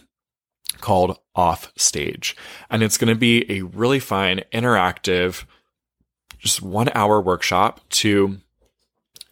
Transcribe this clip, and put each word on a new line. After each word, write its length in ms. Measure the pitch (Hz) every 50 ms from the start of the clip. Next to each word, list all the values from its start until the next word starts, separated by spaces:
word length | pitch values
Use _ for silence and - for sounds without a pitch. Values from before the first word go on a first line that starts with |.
| _ _ _ _ _ _ _ _ _ _ _ _ - - - -
called 380 | - - 101 92 90 90 92 - _ _ -
Off 360 | 92 90 85 85 - - - _ -
Stage. 580 | - - - 85 73 - - - - - - - - - - - - -
And 140 | - 113 110
it's 140 | 107 - -
gonna 180 | 127 113 113
be 340 | 110 123 120 117 117 - -
a 120 | 101 98
really 380 | 92 90 87 101 117 123 139 135
fun, 420 | - - 107 95 98 92 92 95 - - -
interactive, 920 | 113 120 123 117 101 90 92 87 - - 98 90 90 90 92 90 - - - _ _ _ _ _ _ _ _ _ _ _ _ _ _ _ - - -
just 220 | - 107 - -
one 280 | 98 95 90 104 117 143 -
hour 260 | - 104 104 107 107
workshop 600 | 92 92 90 85 - - 90 90 101 117 - - _ -
to 500 | - - - 107 104 101 98 98 98 95 - _ _ _ _ _ _ _ _ _ _ _ _ _ _ - - _